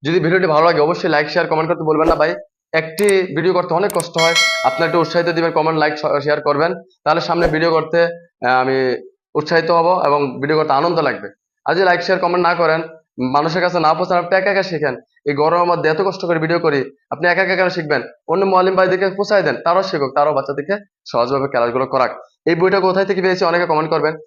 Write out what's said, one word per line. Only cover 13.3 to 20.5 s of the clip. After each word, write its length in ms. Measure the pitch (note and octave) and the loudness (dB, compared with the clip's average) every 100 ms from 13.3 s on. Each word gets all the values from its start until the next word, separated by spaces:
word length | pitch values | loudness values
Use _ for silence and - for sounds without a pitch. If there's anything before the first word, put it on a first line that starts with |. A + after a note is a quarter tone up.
মানুষের 300 | C#3 D#3+ E3 | 0 0 0
কাছে 160 | F3 E3+ | -2 0
না 100 | D#3 | 0
পৌঁছান, 240 | D#3+ F3+ F3+ | 0 0 -2
আপনি 160 | F3 F#3+ | 0 0
একা 140 | F#3+ | 0
একা 120 | G3 F#3+ | 0 -2
শিখেন। 240 | E3 C#3+ B2 - _ - | -2 -4 -4 -12 _ -6
এই 80 | |
গরমের 340 | C#3+ D3+ E3+ F3 | 0 2 2 2
মধ্যে 160 | E3+ D3+ | 2 0
এত 120 | D#3 | 0
কষ্ট 200 | G3 F#3 F3 | -2 -2 -2
করে 120 | E3+ | -2
ভিডিও 220 | D#3+ E3+ E3 | 0 0 0
করি, 140 | C#3+ B2+ - _ | 0 -4 -10 _
আপনি 140 | D3 F3 | -4 0
একা 140 | F3 | 2
একা 140 | F#3 F#3 | 0 0
কেন 120 | F#3 | 0
শিখবেন? 340 | F3 D#3 C#3+ A#2 - - | -2 -2 -2 -4 -14 -4
অন্য 140 | E3+ | -2
মুআল্লিম 300 | G3 F#3 F#3 F#3 | 2 2 2 2
ভাইদেরকে 300 | F#3 F#3 G3 F#3+ | 2 2 -2 -2
পৌঁছায় 280 | G3+ G#3 D#3 | 0 2 2
দেন, 100 | B2 | -2
তারাও 200 | - F3+ | 0 0
শিখুক, 280 | F#3+ E3+ C#3 | 0 -2 -2
তারাও 180 | C#3 D3 | 0 0
বাচ্চাদেরকে 400 | C#3+ C#3 | 0 -4